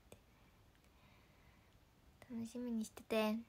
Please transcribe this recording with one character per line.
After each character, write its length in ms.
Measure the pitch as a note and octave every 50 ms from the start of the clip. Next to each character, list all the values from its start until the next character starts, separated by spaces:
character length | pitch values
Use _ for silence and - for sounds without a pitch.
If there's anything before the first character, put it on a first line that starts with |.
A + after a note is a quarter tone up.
| - -
て。 80 | - - - - - - - - - - - - - - - - - - - - - - - - - - - - - - - - - - - - - - - - - - - -
楽 160 | B3+ A3+ A3+
し 120 | A3+ - B3
み 140 | B3 B3
に 140 | A#3 A3 A3
し 60 | -
て 120 | - - -
て。 340 | - A#3 A3 A3 G#3+ G#3+ A3+ A#3